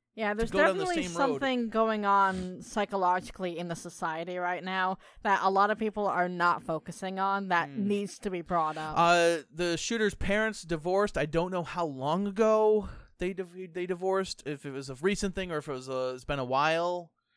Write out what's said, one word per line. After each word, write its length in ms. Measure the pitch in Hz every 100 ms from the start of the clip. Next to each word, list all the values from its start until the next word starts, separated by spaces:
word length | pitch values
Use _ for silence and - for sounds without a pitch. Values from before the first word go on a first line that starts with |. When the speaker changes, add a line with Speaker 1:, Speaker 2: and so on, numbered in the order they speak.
| _ -
Speaker 1:
Yeah, 160 | 214
Speaker 2:
to 60 | 208
Speaker 1:
there's 120 | 226
Speaker 2:
go 80 | 175
down 180 | 320 381
the 80 | 370
Speaker 1:
definitely 180 | 339 285
Speaker 2:
same 100 | -
road 140 | 277
Speaker 1:
something 360 | 285 262 254 226
going 360 | 220 220 214 202
on 560 | 196 196 190 185 180
psychologically 920 | - 220 202 196 180 185 - - 185 165
in 80 | 175
the 80 | 160
society 640 | 180 - 170 160 170 180
right 260 | 175 180
now 340 | 180 190 185 190 - -
that 160 | 214 185
a 60 | 196
lot 180 | 196 202
of 60 | 214
people 280 | 220 208 202
are 220 | 147 180
not 340 | 180 175 180
focusing 560 | 175 160 - 165 190 190
on 300 | 190 196 196
that 200 | 170 147
Speaker 2:
Mm. 80 | 139
Speaker 1:
needs 400 | 196 202 202 -
to 100 | 208
be 100 | 180
brought 360 | 165 175 156 156
up. 180 | 156 156
Speaker 2:
Uh, 400 | 170 170 170 170 -
the 240 | 156 175 165
shooter's 380 | - 226 214 -
parents 480 | - 208 220 208
divorced. 520 | 160 165 165 190 208 -
I 80 | 151
don't 240 | 160 175
know 120 | 185
how 220 | 147 175 170
long 400 | 131 135 175 202
ago 640 | 196 220 220 214 214 190 - - _
they 140 | 180
div-, 400 | 185 180 180 185
they 120 | 170 180
divorced, 540 | 175 190 190 190 - -
if 180 | 143 143
it 60 |
was 180 | 135 131
a 60 | 131
recent 380 | 180 202 202 190
thing 160 | 185
or 60 | 156
if 100 | 151
it 40 |
was 160 | 131 127
a, 240 | 131 127 127
it's 100 | -
been 140 | 143
a 60 | 123
while. 680 | 131 151 165 175 175 170 _ _